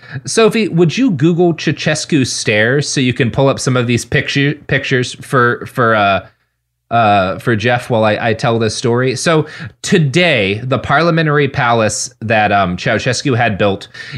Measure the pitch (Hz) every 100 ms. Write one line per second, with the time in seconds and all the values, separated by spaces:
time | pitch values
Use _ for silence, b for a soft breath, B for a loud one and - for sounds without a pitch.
0 | B 135 - 226 220 226 202 165 165 214
1 | 269 139 165 170 175 160 170 139 160 147
2 | - 151 123 - - 107 113 143 - 147
3 | 127 120 117 139 135 107 - 123 117 117
4 | - 147 - 143 139 - - 135 - 127
5 | 123 - - 135 120 110 101 - 113 107
6 | 101 95 b b b _ _ _ _ 117
7 | 107 101 92 87 123 110 120 123 - 113
8 | 107 107 117 107 127 113 110 - 120 120
9 | 127 120 175 160 151 B 135 - - 196
10 | 143 151 175 123 95 104 127 127 - 147
11 | 170 160 156 147 139 - 120 117 107 -
12 | - - 110 110 104 101 95 90 131 107
13 | 131 120 143 117 120 95 104 98 - B
14 | B